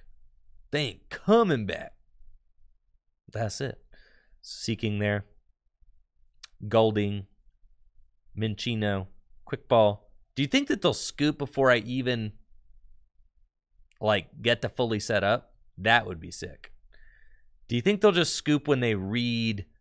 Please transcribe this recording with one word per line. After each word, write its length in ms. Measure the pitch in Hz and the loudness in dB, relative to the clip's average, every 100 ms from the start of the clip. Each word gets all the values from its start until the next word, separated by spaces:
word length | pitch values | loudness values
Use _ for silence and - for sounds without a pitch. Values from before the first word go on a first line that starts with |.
| - - - _ - - - | -20 -20 -20 _ -20 -20 -8
They 100 | 147 | -6
ain't 300 | 139 85 - | -6 -8 -16
coming 560 | - - 226 208 135 98 | -6 2 4 4 0 -2
back. 260 | 78 - - _ - - - _ _ - _ _ _ _ _ _ | -8 -10 -18 _ -20 -20 -20 _ _ -20 _ _ _ _ _ _
That's 280 | 104 110 - | -8 -8 -6
it. 180 | 135 - _ - - _ _ - | -8 -10 _ -20 -20 _ _ -20
Seaking 560 | - - - 110 107 104 | -20 -10 -6 -4 -4 -2
there. 280 | 104 104 101 _ _ _ _ _ _ - _ _ _ _ - - 107 | -2 -2 -6 _ _ _ _ _ _ -20 _ _ _ _ -20 -16 0
Golding. 600 | 113 110 104 101 101 98 _ _ _ _ _ _ _ - _ _ 101 | 4 4 2 -2 -4 -10 _ _ _ _ _ _ _ -20 _ _ -4
Minccino. 720 | 110 101 123 113 104 98 95 - - - | -4 -4 -4 -2 0 -2 -6 -14 -20 -20
Quick 240 | - 127 - | -12 -10 2
Ball. 420 | 117 104 101 _ - _ | 6 6 2 _ -20 _
Do 80 | - | -6
you 60 | 139 | 0
think 200 | 269 - | 0 0
that 140 | 262 | -2
they'll 100 | 175 | -2
scoop 460 | 113 - - 147 151 | -2 -6 -2 -2 -2
before 320 | 139 - 135 | -6 2 4
I 60 | 120 | 4
even, 560 | 110 127 123 120 107 - - - - - - - _ _ _ _ _ _ _ _ _ - | 0 -6 -4 -4 -4 -10 -20 -20 -20 -20 -20 -20 _ _ _ _ _ _ _ _ _ -6
like, 420 | 107 101 80 - | 0 0 -2 -4
get 200 | 113 117 | -2 0
to 60 | 117 | -2
fully 300 | - 120 107 | -2 -2 -2
set 240 | - 104 | -2 0
up? 320 | 98 120 - _ _ - | 2 0 -4 _ _ -4
That 280 | 104 117 101 | 4 4 2
would 140 | 85 | -10
be 100 | 87 | -12
sick. 420 | - - 71 - - - - - - - - - _ - | -12 -14 -14 -20 -20 -20 -20 -20 -20 -20 -20 -20 _ -6
Do 80 | 120 | -2
you 60 | |
think 180 | 185 202 | 0 4
they'll 120 | 214 | 4
just 220 | 175 160 | 4 0
scoop 320 | - 147 147 147 | -2 0 0 2
when 140 | 135 | 0
they 140 | 120 | 2
read 720 | 104 95 117 120 117 113 101 - _ | 0 -2 -2 0 0 -2 -4 -8 _